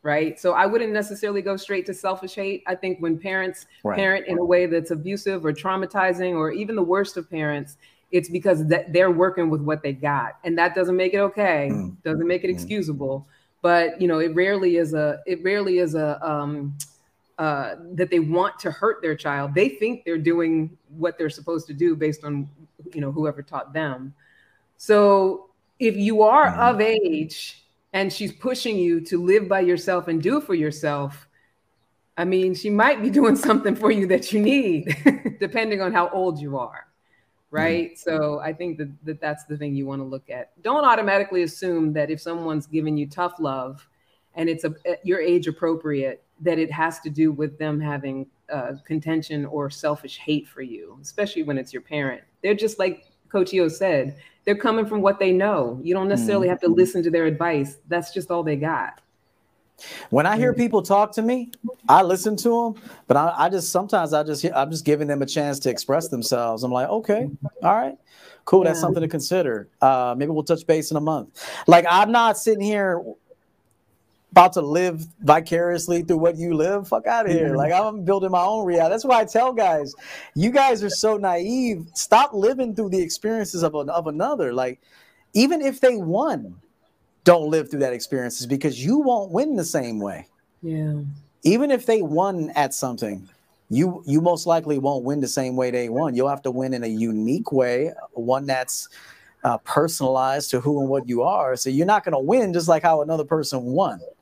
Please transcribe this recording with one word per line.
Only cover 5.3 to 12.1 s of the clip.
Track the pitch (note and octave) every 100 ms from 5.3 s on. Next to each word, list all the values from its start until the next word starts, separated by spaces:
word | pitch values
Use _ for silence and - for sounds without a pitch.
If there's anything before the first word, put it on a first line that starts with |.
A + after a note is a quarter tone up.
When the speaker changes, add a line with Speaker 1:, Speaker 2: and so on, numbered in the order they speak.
| F#3+ D#3+
Speaker 1:
or |
traumatizing, | D3 F#3+ F#3+ F#3+ G#3 F#3 F3+ F3+ E3+
or | D#3
even | F#3 G#3 A3
the |
worst | E3+ F#3+ G3 -
of | D#3+
parents, | D#3+ D3+ D3 C#3+ - _ _ _
it's | F3+ E3
because | E3+ G3 D#3+ D#3
th-, | E3+ -
they're | E3 F#3
working | E3+ F#3 F#3 E3
with | D#3
what | D3 D3+
they | C#3+
got. | C3+ C#3+ C#3+ A#2 -
And | F3 E3+
that | F3 F3+
doesn't | F3+ F#3
make | F#3
it | G3
okay, | G3+ G3 G3+ D#3 C#3+
Speaker 2:
Mm. | E3+ F#3 -
Speaker 1:
doesn't | D#3+